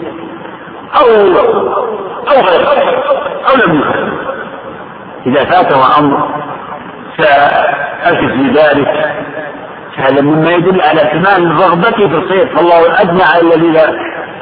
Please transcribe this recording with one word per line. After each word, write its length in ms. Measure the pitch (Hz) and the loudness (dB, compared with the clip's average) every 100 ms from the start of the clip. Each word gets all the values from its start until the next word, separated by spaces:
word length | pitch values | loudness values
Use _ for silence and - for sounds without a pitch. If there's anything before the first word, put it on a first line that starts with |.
| 160 - - - - - - - - - | -12 -12 -14 -14 -16 -16 -18 -18 -2 2
أو، 60 | 233 220 196 170 - 196 196 - - 214 - - 247 | 4 6 4 4 2 0 -2 -2 -4 -6 -10 -10 0
أو 100 | 269 | 2
غيره، 640 | 190 165 - - - - 285 262 196 - 240 | 4 2 2 2 0 0 0 -2 -2 -4 0
أو 180 | 269 190 | 2 2
لم 120 | 151 | 0
يفرط. 340 | - 110 208 - - - - - - - - - - - 127 | -2 -4 -6 -8 -10 -10 -12 -14 -16 -16 -18 -18 -18 -8 -2
إذا 200 | 139 117 | 0 2
فاته 540 | 175 123 143 - 156 | 2 2 2 2 4
أمر 420 | 147 - - - - - - - - - - - | 2 0 -4 -6 -10 -12 -14 -14 -14 -16 -14 -2
فأكد 1200 | 151 143 - - - - - - 170 165 131 123 | 2 4 4 2 0 -4 -8 -4 -2 0 -2 0
بذلك، 800 | 135 139 151 143 135 151 151 147 143 - 147 - - - - - | 2 4 4 2 0 -2 -4 -6 -10 -12 -12 -14 -16 -16 -14 -4
هذا 240 | 135 139 | 0 2
مما 300 | 143 156 160 | 2 2 2
يدل 300 | 175 175 185 | 2 2 2
على 200 | 156 156 | 2 2
كمال 500 | 151 160 196 190 170 | 2 2 2 2 2
رغبته 560 | 156 180 170 226 233 190 | 2 2 2 0 0 0
في 60 | 156 | 0
الخير. 400 | - 190 170 156 | 0 0 0 2
فالله 380 | 175 170 165 | 4 4 4
أثنى 300 | - 196 180 | 2 2 2
على 180 | 175 170 | 2 4
الذين 360 | 165 160 170 160 156 - - - - - | 4 4 4 4 2 0 -8 -10 -12 -14